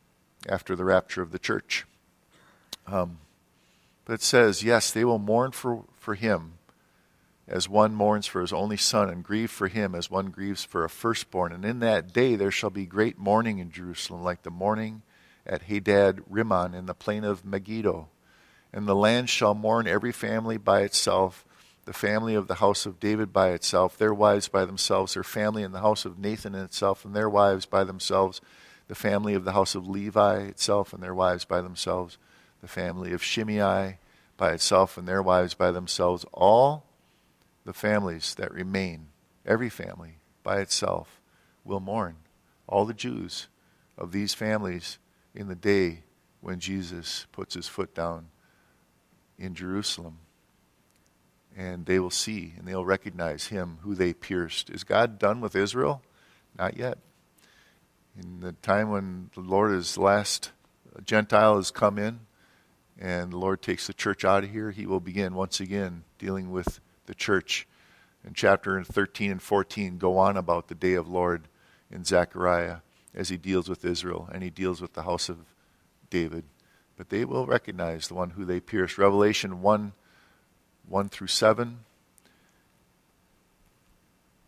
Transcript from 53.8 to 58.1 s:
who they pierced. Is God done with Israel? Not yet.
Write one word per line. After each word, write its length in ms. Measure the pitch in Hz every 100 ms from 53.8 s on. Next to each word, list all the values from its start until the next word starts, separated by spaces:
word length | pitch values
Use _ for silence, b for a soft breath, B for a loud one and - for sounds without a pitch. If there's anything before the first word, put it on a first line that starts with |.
who 140 | 95
they 180 | 95 90
pierced. 560 | 82 - 92 85 - -
Is 160 | -
God 340 | - 98 117 104
done 220 | 101 117
with 160 | 110 -
Israel? 460 | 101 120 143 139 _ b b b b -
Not 200 | 92 -
yet. 220 | 123 - _ _ _ _ b b b b b _ _